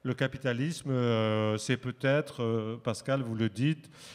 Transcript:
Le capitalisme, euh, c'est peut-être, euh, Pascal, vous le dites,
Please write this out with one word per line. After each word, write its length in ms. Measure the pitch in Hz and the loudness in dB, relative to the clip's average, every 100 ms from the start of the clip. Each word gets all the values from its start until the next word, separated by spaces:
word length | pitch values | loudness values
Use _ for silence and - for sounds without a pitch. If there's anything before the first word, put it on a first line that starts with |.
Le 100 | 131 | -4
capitalisme, 800 | 123 135 135 135 120 147 165 139 | 0 0 0 -2 0 -2 -4 -2
euh, 640 | 127 120 113 110 107 107 107 | 2 4 4 4 2 2 0
c'est 180 | - 127 | 0 -2
peut-être, 640 | 127 120 135 143 - - | -2 -2 2 2 0 -2
euh, 360 | 117 113 107 117 | -2 0 -2 -6
Pascal, 400 | - 107 - 135 | -4 -4 -2 -2
vous 140 | 120 113 | -2 0
le 140 | 113 | 0
dites, 400 | 104 143 160 - - - | 2 0 0 -6 -20 -20